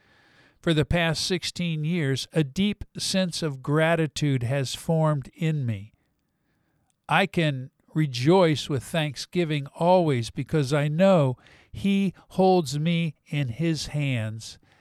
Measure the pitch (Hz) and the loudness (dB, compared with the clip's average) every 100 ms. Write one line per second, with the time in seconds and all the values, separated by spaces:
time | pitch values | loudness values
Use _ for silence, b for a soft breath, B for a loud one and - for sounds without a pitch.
0 | b b b b b b - 156 151 170 | b b b b b b 0 0 2 2
1 | 165 156 - 185 - - 175 160 151 180 | 2 0 -2 -4 -4 -6 -4 -4 -2 0
2 | 139 131 - 165 143 127 202 202 - - | 0 -2 -2 -2 -2 0 0 -2 -10 -8
3 | - 190 185 - 160 135 127 151 160 170 | -4 -2 -2 -4 -6 -6 -2 2 2 2
4 | 156 - 147 135 117 139 131 - - 165 | 0 0 0 0 0 -2 -4 -6 -2 2
5 | 156 147 123 - 160 156 123 104 104 _ | 2 0 -6 -4 -2 -2 -2 -4 -10 _
6 | _ _ _ _ _ _ _ _ _ _ | _ _ _ _ _ _ _ _ _ _
7 | - 151 196 - 156 131 131 _ _ 160 | -2 0 0 0 -2 -2 -10 _ _ -2
8 | 151 120 127 185 170 147 - 139 - 170 | -2 0 4 6 4 2 -2 -6 -4 -4
9 | 151 - - 175 165 151 139 - 170 185 | -4 -6 -6 -2 0 -2 -6 -2 4 4
10 | 165 127 113 - 131 160 131 147 147 151 | 4 0 -2 -8 -2 -2 0 0 0 4
11 | 196 185 135 123 b b b - 196 196 | 4 6 4 -2 b b b -4 0 2
12 | 196 B B - 185 185 143 147 160 170 | 0 B B 2 4 4 2 -2 0 0
13 | 170 - _ 147 135 113 165 156 - 147 | -2 -6 _ -4 -4 -2 -2 -2 -4 -4
14 | 143 123 110 110 - - b b | -2 -2 -4 -8 -14 -18 b b